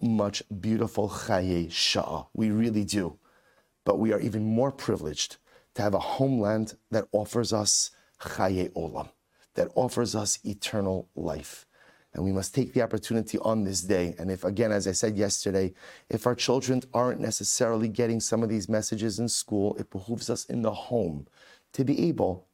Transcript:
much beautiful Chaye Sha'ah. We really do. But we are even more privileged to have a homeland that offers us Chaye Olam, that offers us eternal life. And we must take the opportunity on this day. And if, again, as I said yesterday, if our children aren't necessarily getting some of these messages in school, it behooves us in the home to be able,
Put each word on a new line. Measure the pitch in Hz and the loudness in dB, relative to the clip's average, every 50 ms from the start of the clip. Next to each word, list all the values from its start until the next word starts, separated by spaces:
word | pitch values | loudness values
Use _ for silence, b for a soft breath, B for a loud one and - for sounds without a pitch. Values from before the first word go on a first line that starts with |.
| - | 0
much | 120 113 107 104 101 104 - - - 107 98 | 2 4 4 2 2 0 -4 -8 -8 -8 -4
beautiful | 90 107 110 110 117 104 - - 101 101 | -2 0 2 2 0 0 0 0 -2 -2
Chaye | 92 - - - - 92 90 92 90 87 85 80 | -2 -6 -4 0 0 2 2 2 2 2 0 0
Sha'ah. | - - - - - 101 85 - 76 78 73 - - | -2 0 0 2 2 0 0 -2 -4 -6 -8 -6 -4
We | - 113 110 | 0 0 2
really | 104 110 113 117 110 107 101 | 2 2 2 2 2 0 0
do. | 98 - 104 92 82 - - b b b b b b b b b b b b - | 0 0 0 0 -2 -4 -10 b b b b b b b b b b b b 2
But | - 101 - | 2 4 4
we | 107 110 107 | 4 2 2
are | 101 | 2
even | - 117 98 110 107 | 0 0 -2 0 0
more | 110 110 113 131 139 | 2 2 4 2 2
privileged | 135 - - - 107 82 76 76 73 - - - - - b b b b b b b | 0 -2 -2 0 0 0 0 -4 -4 -4 -4 -6 -6 -12 b b b b b b b
to | - 101 | -2 0
have | 104 98 | 2 2
a | 90 | 2
homeland | 82 - - - 135 135 135 120 104 104 110 110 110 104 - - _ - | 0 0 0 2 2 2 4 2 2 2 2 2 0 -2 -6 -12 _ -2
that | - 110 98 - | -2 -2 0 0
offers | - 104 104 - - 117 117 - 113 | 0 0 0 0 0 -2 0 2 0
us | 107 107 98 - - - - b b b b b b | 0 2 2 2 2 0 -2 b b b b b b
Chaye | - 90 - - 104 95 98 92 90 90 - | -12 -8 -2 0 0 2 2 2 0 -2 -4
Olam, | 85 82 78 - - 76 - - _ _ b b b b b b | -6 -6 -6 -6 -8 -10 -12 -14 _ _ b b b b b b
that | - 87 - - | -2 -2 -2 -2
offers | - 127 123 - 113 120 107 - | -4 -6 -4 -2 -2 -2 -2 -2
us | 107 104 101 - - - | -4 -2 -2 -4 -4 -4
eternal | - 101 101 - - - 107 98 95 95 92 - - - | -8 -8 -6 -6 -6 -4 -2 -2 -2 -2 -4 -6 -10 -10
life. | - 80 82 73 73 71 - - - - _ b b b b b b b b b | -8 -6 -6 -6 -6 -8 -12 -16 -20 -20 _ b b b b b b b b b
And | - 87 | -4 -2
we | 98 | 0
must | 95 95 95 - - | 0 -2 -2 -2 0
take | 139 127 127 - | 0 0 2 2
the | 127 117 | 0 2
opportunity | 110 - 107 - - 113 113 107 - - 104 | 2 0 -4 -2 0 0 0 0 0 -2 -2
on | - 110 110 110 104 | 0 2 2 2 2
this | 95 95 90 | 0 -2 -2
day. | 85 92 101 92 90 87 - - | 0 2 2 2 2 0 -2 -4
And | 82 95 | -4 -4
if, | 95 90 - | -4 -2 -2
again, | 90 101 95 120 110 | -2 0 0 2 2
as | 107 101 95 | 2 0 0
I | 95 92 | 0 0
said | - - 110 107 | 0 0 0 0
yesterday, | 98 104 101 - - - 104 92 95 95 92 - B B B B B B B | 2 0 0 0 -2 -2 0 0 2 0 0 -2 B B B B B B B
if | - 110 - | -4 0 2
our | 123 123 | 0 0
children | - - - 120 135 127 127 131 127 123 - - | 2 2 2 2 2 2 2 0 0 0 0 0
aren't | 113 123 123 120 - | 0 2 2 0 -2
necessarily | - 113 107 - 104 - - - 123 113 117 110 113 113 | -2 -4 -4 -2 -2 -2 0 2 2 2 2 2 0 0
getting | 104 - 120 113 117 113 | 0 2 2 2 2 0
some | 107 - - 110 117 | 0 0 0 2 2
of | 110 | 2
these | 113 110 92 95 | 0 0 0 0
messages | 110 107 107 - 113 107 107 113 98 104 | 0 0 0 0 -2 -2 -2 -2 -2 0
in | 120 117 | -2 -2
school, | - - - - 107 104 98 104 - | -2 -2 -2 0 0 2 2 2 0
it | - 110 - | -2 -6 -8
behooves | - 98 95 - 117 113 - - | -8 -8 -6 -6 -6 -6 -4 -4
us | 120 117 - | -4 -4 -4
in | - 123 123 | -4 -4 -2
the | 113 110 104 | 0 0 -2
home | - - - 123 117 101 85 76 71 69 - B B B B B B B B - | -2 -4 -2 0 0 0 0 -2 -6 -10 -14 B B B B B B B B -2
to | - 135 | 0 2
be | 123 143 - - | 2 2 2 2
able, | 170 160 - 98 92 90 - - _ | 2 2 2 2 2 0 -2 -8 _